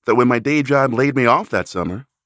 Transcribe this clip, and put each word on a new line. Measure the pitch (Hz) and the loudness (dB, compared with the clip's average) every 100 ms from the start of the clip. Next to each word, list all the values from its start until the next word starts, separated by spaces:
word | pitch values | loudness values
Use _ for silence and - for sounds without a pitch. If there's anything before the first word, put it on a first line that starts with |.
that | - 113 | 0 2
when | 123 | 2
my | 120 | 2
day | 135 151 | 0 -2
job | 139 139 135 | 0 0 0
laid | 117 139 | 0 0
me | 135 120 | 2 2
off | 139 208 | 2 0
that | 101 90 | -4 -4
summer, | 95 85 98 139 _ | -6 -6 -8 -14 _